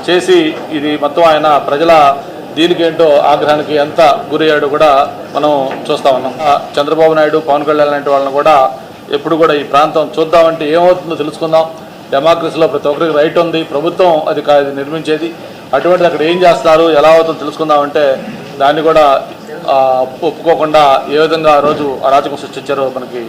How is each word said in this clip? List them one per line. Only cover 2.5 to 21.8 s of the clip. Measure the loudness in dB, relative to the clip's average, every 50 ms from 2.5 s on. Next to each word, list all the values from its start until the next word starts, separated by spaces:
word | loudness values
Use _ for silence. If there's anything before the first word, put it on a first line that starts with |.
| -4
దీనికేంటో | -2 0 0 0 0 0 -2 2 2 2 4 4
ఆగ్రహానికి | 4 4 2 2 0 2 0 0 0 -2 -2 -2
ఎంత | -2 -2 -2 0 2
గురయ్యాడో | 2 4 2 0 -4 -6 -4 0 0 2 2 0 0 -2
కూడా | 0 2 2 4 4 2 0 -2 -4 -12 -14 -8 -6
మనం | -2 0 0 0 0 -2 -4 -6 -10 -6 -6
చూస్తా | -6 0 2 0
ఉన్నాం. | 0 0 -2 -6 -8 -4
ఆ | 0 0 0 0 -2 -6 -4 -4
చంద్రబాబు | -2 -2 2 2 4 4
నాయుడు, | 4 2 2 2 0 -2
పవన్ | 0 0 -2 0 0
కళ్యాణ్ | 0 0 2 2 0
లాంటి | 0 -2 -2 0
వాళ్ళని | 0 0 0 0
కూడా | -2 0 2 4 4 4 4 2 -2 -8 -16 -18 -20 -20 -12 -8
ఎప్పుడు | -8 -6 -4 -2 0
కూడా | 2 2 2 2
ఈ | -2
ప్రాంతం | -4 0 0 2 2 2 0 -2 -4 -2 -2 -4
చూద్దామంటే | -2 2 2 4 4 4 0 -2 -4 -2
ఏమవుతుందో | 0 2 4 2 2 0 -2 -10 -6
తెలుసుకుందాం. | -6 -6 -8 -6 -6 -4 0 0 0 0 0 -6 -14 -18 -20 -20 -20 -10 -4
డెమోక్రసీలో | -4 0 2 2 0 0 -2 -6 -2 0 0
ప్రతి | 0 0 -2 -2 -2
ఒక్కరికి | -2 -2 -2 0 0 0
రైట్ | 0 2 2 0
ఉంది, | 0 0 -2 -4
ప్రభుత్వం | -6 -4 -6 -4 -4 -4 0 2 2 2 2 0 0 -2
అది | -4 -4
కా-, | 0 2 2
అది | 2 2 0 -4
నిర్మించేది. | -8 -8 -6 -8 -8 -4 -4 -4 -4 -4 -8 -10 -12 -16 -18 -18 -18 -8 -4 -4
అటువంటిది | -2 2 2 2 2 2
అక్కడ | 0 0 0
ఏం | -2 0 0 2
చేస్తున్నారు, | 4 2 2 4 2 2 4 4 4 4
ఎలా | 4 4 4 6
అవుతుందో | 6 4 4 2 -2 -6
తెలుసుకుందామంటే | -8 -10 -6 -6 -2 0 0 0 0 0 0 0 0 0 0 -2 -6 -12 -14 -14 -16 -16 -6 -2
దాన్ని | 0 0 0 2
కూడా, | 0 2 4 4 4 4 2 0 -2 -8 -16 -18 -16 -16 -16 -12 -4 -2
ఆ, | 0 2 2 2 2 0 -2 -4 -6 -6
ఒప్పుకోకుండా | -6 -6 -6 -4 0 0 0 0 0 2 2 4 4 4 4 2 0 -2
ఏ | 0 0
విధంగా | 0 0 0 0 2 2 2
ఆ | 4
రోజు | 2 0 -2 -2